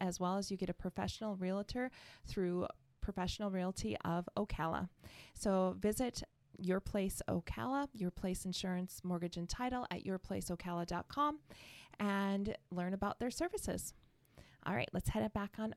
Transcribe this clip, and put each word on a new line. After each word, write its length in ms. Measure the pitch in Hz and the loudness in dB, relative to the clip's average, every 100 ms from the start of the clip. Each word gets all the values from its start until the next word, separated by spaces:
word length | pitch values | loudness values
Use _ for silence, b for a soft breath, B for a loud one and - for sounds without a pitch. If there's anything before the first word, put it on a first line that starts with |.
as 180 | 185 175 | 0 2
well 160 | 180 196 | 2 2
as 160 | 196 | 0
you 60 | 190 | -2
get 120 | 180 | -2
a 40 | |
professional 640 | - 185 175 180 - 220 190 | -2 -4 -2 -2 -2 -2 0
realtor 520 | 185 190 208 247 254 B B B - | 0 0 -2 -2 -2 B B B -6
through 400 | - 180 180 - - _ _ | 0 2 2 0 -4 _ _
Professional 500 | - 190 180 - 208 | -6 -2 -2 0 0
Realty 460 | 190 180 190 214 214 | 2 0 0 -2 0
of 240 | - 170 175 - | 2 2 2 0
Ocala. 540 | 208 - 160 - 180 - B B B | 0 2 0 0 -2 -6 B B B
So 440 | - 214 190 185 185 | -2 4 6 6 4
visit 420 | 208 214 247 - - _ _ - | 2 4 0 -2 -8 _ _ -4
Your 220 | 180 185 | 2 2
Place 400 | - 208 190 - - | 2 0 2 0 0
Ocala, 580 | 180 - - 233 277 285 | 0 0 -2 0 0 0
Your 180 | 220 180 | -2 -2
Place 320 | - 190 185 | 0 -2 -2
Insurance, 560 | 190 175 190 180 185 - 180 | -2 -2 0 0 -2 -4 -2
Mortgage, 320 | 175 170 170 | 0 0 -2
and 100 | 175 | -4
Title 400 | - 247 247 - | -2 0 0 -2
at 140 | - - | -4 -2
your 120 | 185 | -2
place 320 | - 196 185 | -2 -4 -2
ocala 360 | 175 180 175 170 | -4 -2 -2 0
dot 220 | 175 - | -2 -2
com, 320 | - 294 302 - B B B B - | 2 2 0 -8 B B B B -2
and 520 | 202 196 196 196 202 - - | 2 4 4 2 0 -4 -6
learn 240 | 175 180 | -2 0
about 260 | 196 - - | 0 0 0
their 120 | 247 | -2
services. 640 | - 339 403 - 185 - - - _ _ b b b - | 0 0 0 -2 -2 -4 -10 -20 _ _ b b b -2
All 100 | 196 | 0
right, 140 | - | 0
let's 160 | 180 - | 0 2
head 140 | 214 | 2
it 100 | 214 | 2
back 220 | 214 202 - | 0 -4 -4
on 160 | 220 | -4